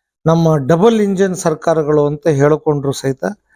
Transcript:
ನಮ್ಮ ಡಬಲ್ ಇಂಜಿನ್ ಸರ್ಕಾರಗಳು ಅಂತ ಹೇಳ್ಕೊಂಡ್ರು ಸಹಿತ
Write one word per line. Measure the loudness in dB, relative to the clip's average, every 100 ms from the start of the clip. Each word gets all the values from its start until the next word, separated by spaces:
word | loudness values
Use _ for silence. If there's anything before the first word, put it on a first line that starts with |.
| _ _ -2
ನಮ್ಮ | 2 2 0
ಡಬಲ್ | 0 2 2 2
ಇಂಜಿನ್ | 0 0 -2 -2
ಸರ್ಕಾರಗಳು | -4 -4 -2 -2 0 0 0
ಅಂತ | -2 -2
ಹೇಳ್ಕೊಂಡ್ರು | 2 2 2 -2 -4 -4
ಸಹಿತ | -4 -6 -4 -6 -8 _